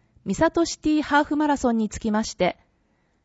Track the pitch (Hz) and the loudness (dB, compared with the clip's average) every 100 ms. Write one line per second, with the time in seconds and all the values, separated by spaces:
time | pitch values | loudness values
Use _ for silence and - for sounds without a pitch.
0 | _ _ - 190 330 339 330 - 302 302 | _ _ -6 0 2 2 -2 -2 0 0
1 | 262 294 294 302 302 277 247 226 214 - | 2 2 2 0 0 0 0 0 -2 -4
2 | 226 214 214 - 180 - _ _ _ _ | -4 -2 -2 -2 -2 -2 _ _ _ _
3 | _ _ | _ _